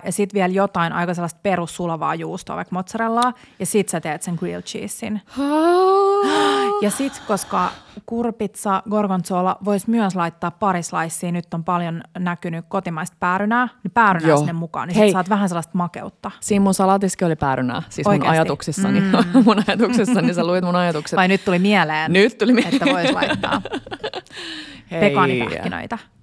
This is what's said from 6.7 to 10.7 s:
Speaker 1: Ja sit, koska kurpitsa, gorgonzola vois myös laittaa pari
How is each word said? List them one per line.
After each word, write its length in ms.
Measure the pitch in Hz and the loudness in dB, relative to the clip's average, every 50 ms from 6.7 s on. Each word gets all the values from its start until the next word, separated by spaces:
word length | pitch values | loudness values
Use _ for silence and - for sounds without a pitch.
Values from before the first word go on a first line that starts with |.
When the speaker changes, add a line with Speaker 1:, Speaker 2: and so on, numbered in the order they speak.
| 415 415 415 | -2 -2 -2
Speaker 1:
Ja 80 | 202 | -2
sit, 320 | - - 269 269 - - - | -2 -2 -4 -6 -6 -8 -6
koska 420 | - 214 190 - - - 185 180 180 - - - - - 208 - | -4 -4 -4 -4 -4 -2 -2 -2 -2 -4 -8 -16 -20 -20 -20 -14
kurpitsa, 760 | - 233 233 233 233 220 - 220 190 - - - 208 190 190 - 220 | -8 -6 -4 -4 -4 -4 -4 -6 -6 -6 -6 -2 -2 -2 -2 -2 -2
gorgonzola 640 | 202 214 208 190 190 185 165 - 196 180 180 185 - - 190 | 0 0 0 0 0 -2 -2 -2 -2 0 0 0 -2 -2 -2
vois 220 | 202 202 196 - 220 | -2 -2 0 0 0
myös 280 | 226 233 214 190 175 | 0 2 2 0 0
laittaa 340 | 185 170 170 165 _ - 175 | -2 -2 -4 -4 _ -6 -8
pari 320 | - _ 220 196 | -4 _ 0 0